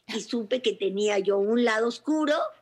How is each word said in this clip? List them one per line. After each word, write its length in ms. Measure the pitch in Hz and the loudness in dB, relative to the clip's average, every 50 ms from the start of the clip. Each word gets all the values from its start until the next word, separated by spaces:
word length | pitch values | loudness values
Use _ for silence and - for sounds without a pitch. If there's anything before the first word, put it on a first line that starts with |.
| _ - | _ -10
y 120 | 220 220 | -8 -8
supe 380 | - - - 233 220 - 254 254 | -6 -4 -6 -6 -2 -2 -4 -2
que 100 | - 220 | 0 -2
tenía 460 | 196 - 202 190 190 202 208 208 208 196 | -2 -2 -2 -2 0 0 0 2 2 2
yo 180 | 185 196 196 196 | 2 2 2 2
un 260 | 196 208 226 240 240 | 2 2 2 2 2
lado 220 | 233 220 220 226 | 2 2 2 0
oscuro, 480 | 240 233 - - 285 311 311 302 285 302 339 640 605 - - | -2 -2 -4 -4 -2 0 0 2 2 0 0 -2 -4 -8 -12